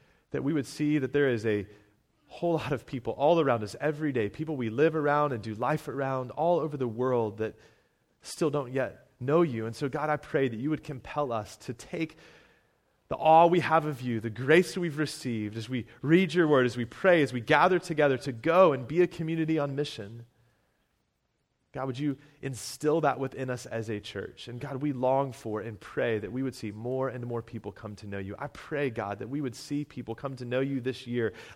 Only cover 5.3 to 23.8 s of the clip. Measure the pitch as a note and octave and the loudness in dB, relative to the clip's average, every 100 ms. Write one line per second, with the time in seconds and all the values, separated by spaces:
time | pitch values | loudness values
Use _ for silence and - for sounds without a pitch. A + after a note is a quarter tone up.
5.3 | A#2+ G#2+ G#2+ B2 D3+ - C3 C3+ C3 B2+ | -2 -6 -4 -2 -2 -4 -6 -4 -4 -4
6.3 | - E3+ E3+ D3+ C#3+ B2 A2+ B2+ B2 A2 | -2 2 2 0 -2 -4 0 0 2 0
7.3 | G#2+ A2 - - _ _ _ _ _ - | -2 -6 -6 -20 _ _ _ _ _ -12
8.3 | - D#3+ D3 B2 C3 A#2+ - _ - B2+ | -2 0 0 -2 -2 -4 -6 _ -8 2
9.3 | D#3+ E3+ A2+ A2 A2+ C#3+ D3 D3+ D3+ - | 4 4 0 -4 -4 -4 -2 -2 -2 -2
10.3 | D3 C3+ A2 C#3+ D3+ - C3 - - C#3 | 0 0 0 -4 -4 -6 -12 -8 -4 -2
11.3 | A2+ G2+ - - A#2 - F3 D#3+ - - | -2 -6 -12 -12 -12 -10 -6 -6 -8 -20
12.3 | - _ _ _ _ _ _ - - D#3 | -20 _ _ _ _ _ _ -10 0 8
13.3 | D#3+ E3+ F3 - D#3+ D3+ C3 B2 A2+ A#2 | 8 8 6 4 2 2 -4 -4 -4 -4
14.3 | G#2+ C3 E3+ F3+ F#3+ F3 C#3+ D3 - B2+ | -2 4 6 6 0 -4 -2 -4 -4 -4
15.3 | A2+ G#2 A2+ A2+ B2+ A#2 - C3+ F3 F#3 | -2 -4 -6 -6 -6 -6 -4 4 4 6
16.3 | E3+ D#3 C#3 B2 A#2+ A#2 - F#3+ F3 C3+ | 4 6 6 4 2 -6 2 6 6 6
17.3 | B2 A2+ D3+ F3+ F3+ - D3+ D3 C3 D3 | 0 2 6 6 2 0 2 4 2 -2
18.3 | A#2 D#3 F3 F#3 C3+ A#2+ D#3+ F3 - D#3+ | -4 2 8 8 6 0 2 2 0 -4
19.3 | E3 D#3 D#3+ C#3+ C3+ D3 - G2+ A#2 A#2 | -2 0 0 0 -2 -6 -6 -12 -14 -18
20.3 | _ _ _ _ _ _ _ _ _ _ | _ _ _ _ _ _ _ _ _ _
21.3 | _ _ _ _ C3+ C3+ B2+ D3 C3+ - | _ _ _ _ -8 -6 -2 -2 -4 -8
22.3 | _ C#3+ A#2+ - - D3+ D#3+ D3 B2+ B2+ | _ -10 -8 -10 -4 0 2 2 0 -4
23.3 | - B2+ B2 - A2+ | -4 -6 -6 -6 -6